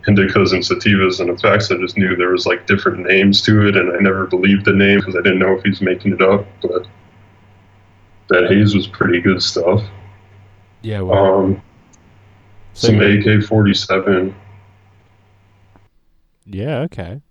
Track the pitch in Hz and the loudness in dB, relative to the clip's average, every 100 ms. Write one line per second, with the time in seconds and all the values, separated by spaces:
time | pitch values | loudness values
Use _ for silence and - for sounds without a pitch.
0 | - 98 95 104 92 90 - 92 107 98 | 2 2 2 2 0 0 -2 -2 0 2
1 | 95 92 87 87 107 104 - 87 92 104 | 0 -2 -4 -2 0 0 0 -4 -4 -2
2 | 92 90 90 90 - 90 - 98 - 90 | -2 0 0 -2 -2 -6 -2 -2 -2 -4
3 | 90 95 101 98 - 107 104 98 90 - | -2 2 2 2 2 2 4 2 0 0
4 | 98 95 92 90 98 98 104 98 98 101 | 0 0 -2 0 2 2 2 2 4 2
5 | 98 90 95 92 95 95 101 95 95 92 | 0 -2 0 0 0 0 -2 -2 -4 -2
6 | 101 - 95 101 - - - - - - | -4 0 2 2 -2 -10 -6 -6 -8 -20
7 | _ _ - _ _ _ _ _ _ _ | _ _ -20 _ _ _ _ _ _ _
8 | _ - _ 90 90 98 104 101 - - | _ -20 _ 0 2 2 2 0 -4 -4
9 | 90 87 92 92 - 120 92 104 - - | -2 0 0 -2 -2 -2 0 0 -2 -16
10 | - - _ - - _ _ _ 110 104 | -20 -20 _ -20 -20 _ _ _ -8 -6
11 | 95 101 98 98 95 98 - _ _ _ | -2 2 2 2 -2 -4 -10 _ _ _
12 | _ _ _ _ _ - - - 117 107 | _ _ _ _ _ -20 -20 -2 2 2
13 | 101 104 107 107 - 110 101 101 - 95 | 4 2 2 2 2 2 2 0 -2 -2
14 | 101 92 190 - - - _ _ _ _ | 0 0 -2 -8 -20 -20 _ _ _ _
15 | _ _ _ _ _ _ _ _ _ _ | _ _ _ _ _ _ _ _ _ _
16 | _ _ _ _ - 98 123 131 165 - | _ _ _ _ -14 -10 -6 -6 -6 -8
17 | 87 127 _ | -12 -14 _